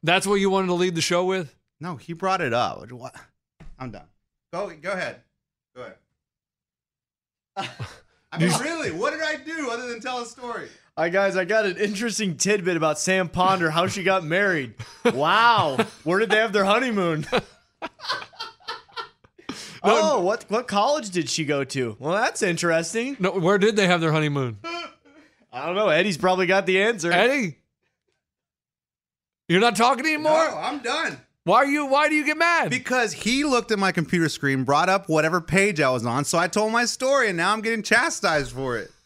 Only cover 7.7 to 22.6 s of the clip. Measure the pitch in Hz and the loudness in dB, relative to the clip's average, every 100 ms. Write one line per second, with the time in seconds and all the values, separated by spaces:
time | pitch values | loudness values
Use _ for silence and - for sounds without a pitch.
7.7 | - 113 - _ _ _ 170 170 160 277 | -10 -14 -14 _ _ _ 0 2 2 -2
8.7 | 330 254 165 254 311 311 311 294 330 269 | -4 -6 -2 -4 -2 -6 -6 -8 -8 -6
9.7 | 233 247 233 247 247 233 - 247 220 139 | -6 -8 -10 -8 -8 -8 -12 -10 -10 -12
10.7 | - _ - 170 185 196 185 175 220 208 | -20 _ -4 -2 2 0 0 0 2 0
11.7 | 175 202 202 233 185 208 143 185 208 175 | -2 -4 -2 -4 -2 -4 -2 0 0 0
12.7 | 170 156 151 - 190 180 175 185 190 165 | 0 0 0 0 0 0 2 2 4 2
13.7 | 156 185 208 185 190 156 175 202 170 123 | 2 0 0 0 0 0 0 2 0 -4
14.7 | - - - 247 127 151 202 233 226 165 | -12 -20 -2 0 2 2 6 6 6 2
15.7 | 131 - - 151 185 220 214 220 202 196 | 0 -2 -4 -2 0 2 2 2 2 4
16.7 | 214 254 208 175 156 151 247 - _ _ | 2 2 0 0 -2 -2 -4 -4 _ _
17.7 | _ 330 _ - - - - 440 - - | _ -14 _ -8 -8 -10 -16 -18 -16 -16
18.7 | 453 _ 480 466 _ _ _ - - - | -16 _ -14 -14 _ _ _ -14 -14 -14
19.7 | - - 226 311 262 180 226 - 214 240 | -4 2 4 4 2 0 -2 -2 -4 -2
20.7 | 202 226 302 220 180 143 - 147 143 135 | 0 2 0 -2 -4 -4 -4 -2 -2 -2
21.7 | 139 120 104 135 190 262 - 202 170 | -4 -4 -4 -4 0 -2 0 -2 0